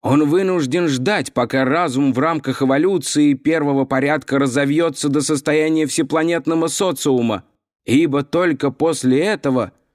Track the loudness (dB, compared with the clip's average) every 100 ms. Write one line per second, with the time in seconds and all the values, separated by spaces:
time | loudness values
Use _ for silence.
0 | 2 2 4 2 2 0 0 0 0 0
1 | 0 -2 -2 -4 -2 0 0 0 0 0
2 | 0 0 0 -2 -4 -2 0 2 2 0
3 | -2 2 2 2 0 0 0 0 0 0
4 | 0 -2 -2 0 0 0 0 0 0 -2
5 | -2 -2 0 -2 0 0 2 0 0 -2
6 | -2 0 0 -2 -2 -2 -2 -2 -2 -2
7 | 0 0 0 -4 -8 _ _ _ 0 2
8 | 2 0 -2 0 0 0 -2 0 -2 0
9 | 0 2 0 -2 -2 -2 -4 _ _